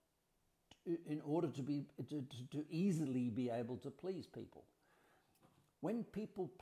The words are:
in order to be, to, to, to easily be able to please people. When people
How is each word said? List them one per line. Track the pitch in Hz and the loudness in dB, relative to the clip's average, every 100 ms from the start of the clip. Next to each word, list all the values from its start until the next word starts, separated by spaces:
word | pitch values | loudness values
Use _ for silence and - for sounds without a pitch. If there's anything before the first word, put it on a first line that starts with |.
| _ _ _ _ _ _ - - | _ _ _ _ _ _ -20 -8
in | 180 170 - 151 | -2 -2 0 -2
order | 151 160 160 | 2 4 4
to | 123 | 2
be, | 131 143 - - 120 | 0 0 -2 -6 -4
to, | 147 | -4
to, | 127 117 127 147 | -4 -8 -6 -4
to | 147 | -2
easily | 160 202 165 135 127 123 | 2 4 4 4 2 2
be | 110 123 | 2 2
able | 117 117 123 | 2 0 -4
to | 135 | -6
please | - 180 180 | -6 -4 -4
people. | - 117 - - - _ _ _ - - _ _ - _ _ _ | -6 -10 -10 -14 -20 _ _ _ -20 -20 _ _ -20 _ _ _
When | 165 240 | 0 0
people | - 196 220 202 175 - | -2 -4 -4 -2 -4 -4